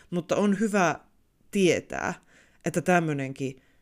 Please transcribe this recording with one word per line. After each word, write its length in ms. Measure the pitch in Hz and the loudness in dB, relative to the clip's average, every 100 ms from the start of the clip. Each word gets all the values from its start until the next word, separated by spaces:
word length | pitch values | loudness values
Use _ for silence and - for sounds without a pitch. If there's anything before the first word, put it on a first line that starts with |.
| _ | _
mutta 260 | 175 165 165 | -8 -2 0
on 240 | 208 202 | 2 2
hyvä 400 | 220 202 170 - _ _ _ _ _ | 0 2 2 0 _ _ _ _ _
tietää, 640 | 208 180 104 - 65 - 170 _ _ _ _ | 2 4 2 -2 -6 -6 -8 _ _ _ _
että 160 | 175 170 | -4 -2
tämmönenkin 840 | 170 175 160 143 135 135 135 - _ _ | 2 2 2 -4 -6 -8 -8 -10 _ _